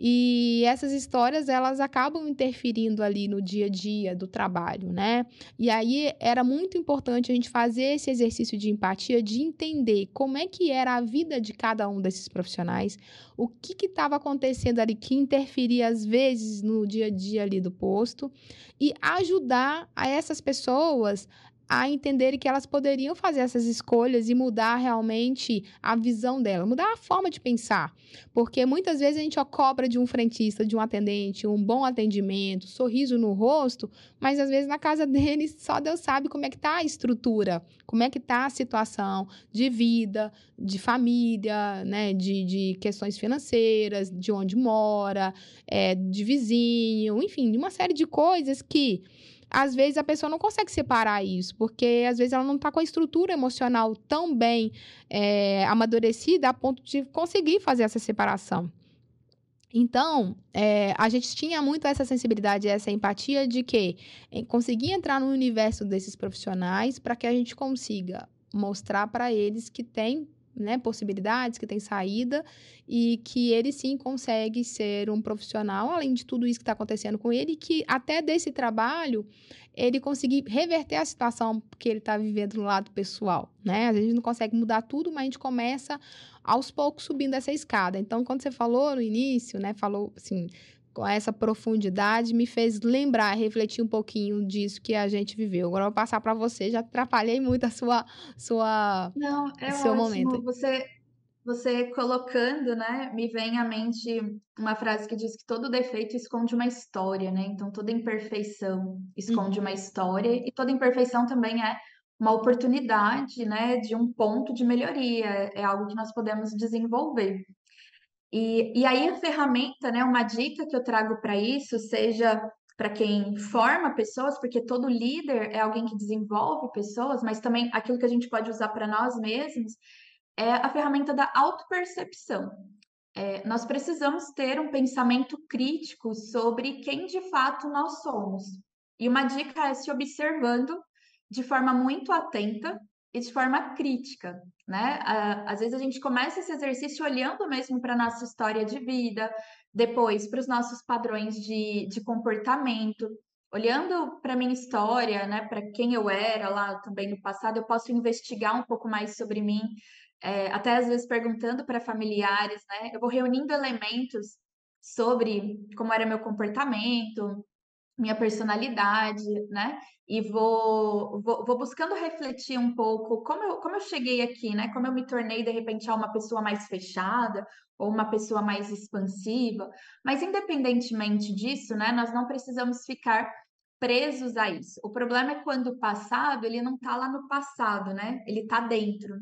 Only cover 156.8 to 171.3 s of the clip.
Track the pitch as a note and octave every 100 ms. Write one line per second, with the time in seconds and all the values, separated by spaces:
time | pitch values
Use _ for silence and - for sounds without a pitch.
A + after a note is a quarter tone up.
156.8 | G#3+ G3+ G3+ G3 G3 G3 A3 A3 A3+ A3+
157.8 | B3 A#3+ A3+ A3+ - G#3 G#3+ A#3+ A#3+ A3+
158.8 | A3+ G#3+ G#3 - G#3 G#3 G#3 G#3 A3+ -
159.8 | - - _ _ F#3+ G3 G3 G3+ B3 B3
160.8 | A#3+ A#3+ - A#3 A#3 A3+ A#3 B3+ - A#3+
161.8 | A#3 A3 G#3+ G#3 G3+ G3+ G#3 G#3 - G3+
162.8 | A#3+ A3+ A#3+ B3+ B3 C4 D4 C#4+ C4+ A3+
163.8 | G#3 A#3 B3+ G#3+ G#3 - _ _ _ _
164.8 | - - A#3 B3 A3 G#3 G3+ - - -
165.8 | A3+ A3 A3 A3 A3 G#3 G#3 A3+ C#4 G#3
166.8 | A#3+ A#3+ A3 G#3+ G#3 G3+ - _ _ _
167.8 | _ - A3 A3 A3 A3 A3 A3 C4 A3
168.8 | G3+ G#3+ G#3+ G#3+ G#3 G#3 G#3 G3+ A3+ D4+
169.8 | - _ - A3 G#3 A3 A3+ A3+ A3 A3
170.8 | G#3+ G#3 G#3 G3+ A3